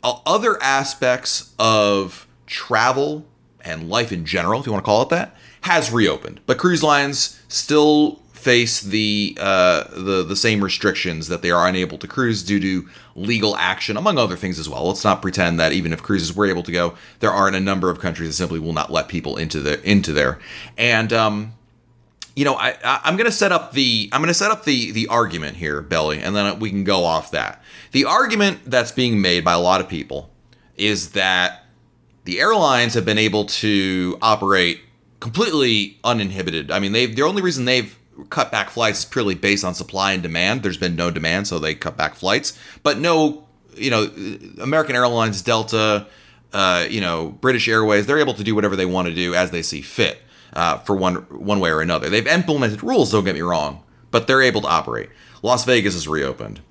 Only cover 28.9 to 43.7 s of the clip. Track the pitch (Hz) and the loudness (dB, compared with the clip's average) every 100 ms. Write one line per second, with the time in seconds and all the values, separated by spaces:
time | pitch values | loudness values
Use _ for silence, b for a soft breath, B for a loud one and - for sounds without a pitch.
28.9 | - 123 107 95 87 85 85 90 92 90 | -2 0 2 2 2 2 2 4 2 0
29.9 | 85 - 71 - _ _ b b - 107 | -8 -8 -12 -12 _ _ b b -4 -2
30.9 | 101 87 101 92 92 90 - _ _ _ | 0 -2 0 2 2 0 -2 _ _ _
31.9 | _ _ _ - 90 170 220 156 127 120 | _ _ _ -8 0 2 4 4 2 2
32.9 | 117 101 107 110 104 104 - 107 101 95 | 0 0 2 2 0 -2 -2 0 2 2
33.9 | 92 90 - 113 107 98 95 87 85 - | 0 -2 0 2 2 2 4 4 0 -12
34.9 | _ _ _ 117 113 214 156 127 107 98 | _ _ _ -8 -2 0 2 2 2 0
35.9 | - 117 117 98 95 90 80 69 87 98 | -4 -2 0 -2 -4 -4 -4 -2 -2 0
36.9 | 110 123 110 151 202 180 135 123 127 107 | 0 0 0 0 0 -2 -2 0 0 -2
37.9 | - _ - 71 - 95 113 98 - 113 | -14 _ -20 -8 -4 -2 -2 -4 0 0
38.9 | 98 - 127 104 87 98 101 92 87 92 | 0 -4 -2 -2 0 0 0 -2 -6 -8
39.9 | 95 98 95 85 82 90 123 101 87 92 | -2 0 0 -4 -2 0 0 -4 -2 -4
40.9 | 82 87 80 80 90 101 85 76 76 - | 0 -2 -2 -2 -2 -2 -4 -4 -4 -8
41.9 | - 78 - 92 113 151 B B B 151 | -4 -4 -2 -2 0 -2 B B B -2
42.9 | 120 165 160 156 147 - _ _ | 0 2 4 2 0 -14 _ _